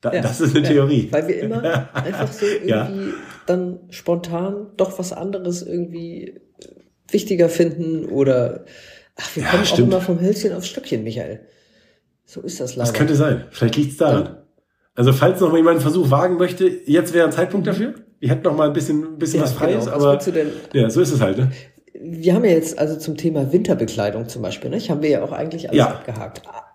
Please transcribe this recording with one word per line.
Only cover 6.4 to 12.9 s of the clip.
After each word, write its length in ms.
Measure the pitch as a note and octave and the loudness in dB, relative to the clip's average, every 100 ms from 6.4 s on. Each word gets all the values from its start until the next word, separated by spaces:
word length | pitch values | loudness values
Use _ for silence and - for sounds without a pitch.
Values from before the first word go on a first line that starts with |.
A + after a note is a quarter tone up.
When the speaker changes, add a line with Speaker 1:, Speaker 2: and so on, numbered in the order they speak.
| _ _ - - _ _ _ | _ _ -20 -20 _ _ _
Speaker 2:
wichtiger 380 | G#3+ - F#3 E3+ | -2 0 2 2
finden 560 | - E3+ D#3+ D#3+ D#3+ | 4 -2 -2 -4 -4
oder, 600 | - C#3 C3+ B2+ A#2+ - - - - - _ - | -4 0 2 2 0 -4 -14 -20 -20 -20 _ -16
ach, 180 | - | -12
wir 80 | - | -6
Speaker 1:
Ja, 60 | - | 0
Speaker 2:
kommen 140 | F3+ | 2
Speaker 1:
stimmt. 160 | - D#3+ - | 2 2 4
Speaker 2:
auch 40 | F#3 | 2
immer 40 | |
vom 180 | F3+ E3+ | 0 0
Hölzchen 320 | F#3 G#3 G#3 | 0 0 -2
aufs 160 | F3 F#3 | -4 -8
Stöckchen, 340 | - - - | -12 -6 -6
Michael. 380 | A#2 B2+ D2+ G#2+ - _ _ _ _ _ _ _ _ | -4 -8 -8 -12 -16 _ _ _ _ _ _ _ _
So 160 | - | -14
ist 180 | - - | -12 -8
das 160 | B2+ - | -8 -4
leider. 140 | A#2+ | -2